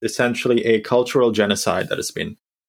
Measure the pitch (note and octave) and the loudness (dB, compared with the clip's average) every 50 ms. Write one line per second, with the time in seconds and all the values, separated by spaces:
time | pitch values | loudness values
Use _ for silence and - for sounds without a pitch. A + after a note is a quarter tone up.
0 | A2+ A2 - - B2 A#2+ A#2+ - - B2 A#2+ A#2 A2 A#2 A2 G#2+ G#2+ - B2 B2 | -8 -6 -2 0 0 0 -2 -2 0 0 2 2 2 2 2 2 2 2 2 2
1 | B2 A#2+ - C3+ B2 A#2 G#2 G#2+ G2+ G2+ G2+ G2+ - F#2+ F2 F#2 F#2+ - - - | 2 2 2 2 2 4 2 2 2 2 0 0 0 -2 -2 -2 -2 -4 -4 -6
2 | - - - E2 E2 E2+ - - _ _ _ _ _ | -6 -8 -8 -8 -8 -8 -10 -14 _ _ _ _ _